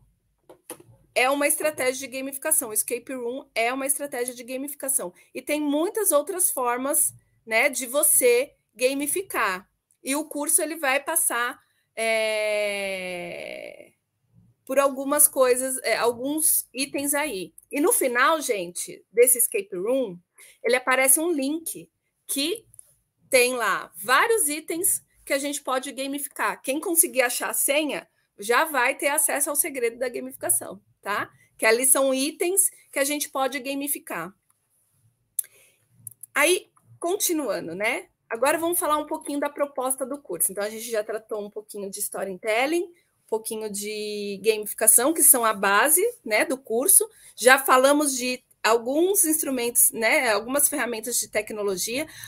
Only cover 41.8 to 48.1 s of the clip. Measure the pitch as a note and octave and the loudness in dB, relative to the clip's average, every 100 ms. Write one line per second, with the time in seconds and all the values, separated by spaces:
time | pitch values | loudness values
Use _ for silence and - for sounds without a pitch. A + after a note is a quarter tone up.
41.8 | D4 C#4+ - F3+ G3 F3+ A3+ A3 C#4 E4+ | -10 -8 -8 -6 -8 -6 -2 0 2 0
42.8 | F4 - _ _ _ A3 A3 A3 A3 G3+ | -2 -10 _ _ _ -6 -4 -6 -6 -6
43.8 | G#3 G#3+ G#3 G#3 G3+ G3 G#3 G#3+ G#3 - | -6 -6 -6 -6 -6 0 0 0 -2 0
44.8 | A3 - C4 E4 C#4+ B3+ A3+ G#3+ G3 G3+ | 4 6 4 4 4 6 4 2 4 4
45.8 | C4+ F4+ A4+ A#4 A#3 G#3+ - C4 - A3+ | 4 4 2 -2 -2 0 0 -2 -2 0
46.8 | D#4 - G#4+ - - - A3+ C4+ C4+ C4 | 4 4 4 -4 -20 2 6 6 8 6
47.8 | C4+ D4 D4 | 8 6 4